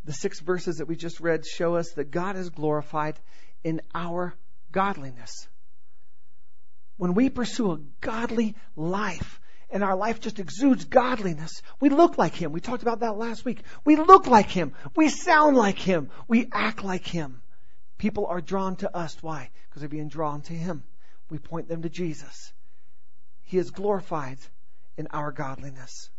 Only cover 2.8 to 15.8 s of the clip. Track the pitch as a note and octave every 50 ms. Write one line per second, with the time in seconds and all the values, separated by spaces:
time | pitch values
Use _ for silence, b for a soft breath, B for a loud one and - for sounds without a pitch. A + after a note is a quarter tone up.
2.8 | D3 - - D3+ D3+ D#3 D3+ - b b b b b b b b - E3 D#3+ D#3+
3.8 | - - - E3 F3 E3+ E3+ F3+ F3+ F3 - - - - - - - - - F#3+
4.8 | F#3+ G3+ F#3+ D#3+ C3+ C3+ B2 A#2+ A2+ G#2 G2+ - - - - - - - - -
5.8 | - - - - - - - - - - - - - - - - - - - -
6.8 | - - - - F3+ F3+ F3+ G#3+ C4 C4+ C4+ B3+ A#3+ - - - A#3 F#3+ D#3+ D3+
7.8 | D3 C#3 - - - B3+ A3+ A3+ A#3 A#3 A3 A3+ A3+ G#3+ G3+ b b b b D#3+
8.8 | D#3 E3+ F#3 G3+ G#3+ G3 E3+ D#3 - - - - b b b b b b - G3
9.8 | G3+ G3 F#3+ F#3 G#3 A#3 A3+ A3+ - A3+ G#3 G#3+ F#3 D3 C#3 F#3+ C4+ C#4 B3+ -
10.8 | - - - C4 A#3+ B3+ B3+ A3 G3 F#3 D#3+ D3+ D#3+ - - - B B B B
11.8 | C4+ D4 C#4 D4+ E4+ E4+ - - F#3+ D#3+ - - F3+ D3+ D3+ E3+ - A#3 B3 A3+
12.8 | A3+ A#3 A#3 G#3 A#3 A3+ G#3 G#3 A3+ A#3 A3 - - B3+ G#3 - B B B B
13.8 | B C#4+ D#4 D4+ D#4 F4 F#4+ F#4+ - C4+ B3 G#3+ F#3+ - - F#3 D#3+ C3+ B B
14.8 | B B B E4 D#4 D4 - - - F4+ E4 D4+ D4+ D4+ C#4 B3+ G#3+ G3 F#3+ -